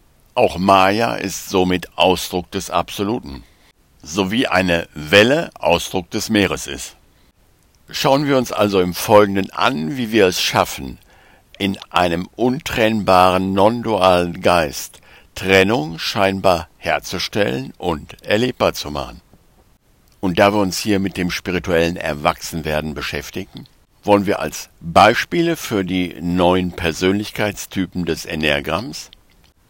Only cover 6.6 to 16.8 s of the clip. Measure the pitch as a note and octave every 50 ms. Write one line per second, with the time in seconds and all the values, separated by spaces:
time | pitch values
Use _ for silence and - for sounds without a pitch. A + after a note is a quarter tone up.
6.6 | - - C#2 C2 - - - _ _ _ _ _ _ _ _ _ _ _ _ _
7.6 | _ _ _ _ _ - - - - D3 C3+ C#3 D3+ C#3 C#3 C3 B2 - - G#2+
8.6 | G#2+ G#2 G2 F#2+ F2+ F2+ E2+ - - - A2 G#2 G#2+ G2+ G2 G2 G2 - - -
9.6 | F#2 A#2 C3 D3 D#3 D#3 D3+ C3 B2 A2 A2 A2+ G2 F#2 F2+ - - - - A#2
10.6 | F2+ - - - C2+ B1+ A#1+ - _ _ _ _ _ _ _ _ _ _ - -
11.6 | G2 G2 F#2+ - - - - F2+ F2+ F2 E2+ F2 F2+ - _ - A2 B2+ B2+ -
12.6 | - - - B2+ A2+ A2 A2+ G#2+ F#2+ F#2 F#2+ F2+ F2+ F#2 F2+ F#2 F#2+ F#2+ F#2+ G2
13.6 | G2 G#2+ A#2 A#2+ A#2 A2 A2 G2 F2+ F#2 F2+ F2 F2 F2 E2+ F2+ F#2 A2 F2 F2
14.6 | E2 C#2 C2 - - - - - _ - - - - _ _ - F#2+ F#2+ F#2+ F#2+
15.6 | F#2+ G2 A2+ B2+ D3+ D#3+ E3 D#2+ - - - A2 G2 F#2+ G2 F#2+ F#2+ F#2+ F2+ E2
16.6 | D#2 - _ _